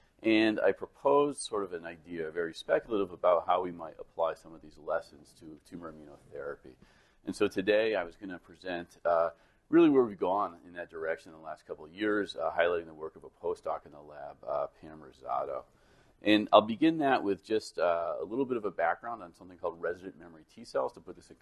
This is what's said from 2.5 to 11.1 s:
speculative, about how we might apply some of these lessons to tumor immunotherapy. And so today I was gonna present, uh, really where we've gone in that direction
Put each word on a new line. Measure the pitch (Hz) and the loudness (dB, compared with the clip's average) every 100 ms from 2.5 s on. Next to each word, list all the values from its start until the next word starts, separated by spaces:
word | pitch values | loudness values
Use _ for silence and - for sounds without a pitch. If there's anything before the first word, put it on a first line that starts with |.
speculative, | 80 - 156 135 110 95 | -6 0 0 0 -2 -2
about | 85 90 87 85 | 0 2 4 4
how | 90 | 0
we | 92 | 0
might | 85 80 - | -8 -12 -14
apply | - - 82 | -12 -4 -2
some | 80 80 | -4 -12
of | 80 | -20
these | 78 78 | -20 -14
lessons | 76 - - 73 73 _ | -4 -4 -6 -18 -20 _
to | 80 76 _ | -20 -20 _
tumor | 90 85 | -16 -14
immunotherapy. | 78 73 71 - 71 71 71 67 64 - _ _ _ - | -16 -20 -20 -18 -12 -10 -10 -14 -20 -20 _ _ _ -10
And | |
so | 95 101 | -2 0
today | 101 98 104 110 101 | 0 2 4 2 0
I | |
was | 85 | -4
gonna | - 98 87 | -8 -14 -14
present, | - 85 90 87 87 - | -16 -14 -8 -8 -8 -6
uh, | 82 85 85 - _ _ - | 2 4 2 -2 _ _ 0
really | 160 170 | 6 6
where | 135 | 6
we've | 120 98 | 4 2
gone | 95 98 98 85 | 0 0 -2 -6
in | 87 | -16
that | 87 82 | -14 -12
direction | 82 80 | -8 -4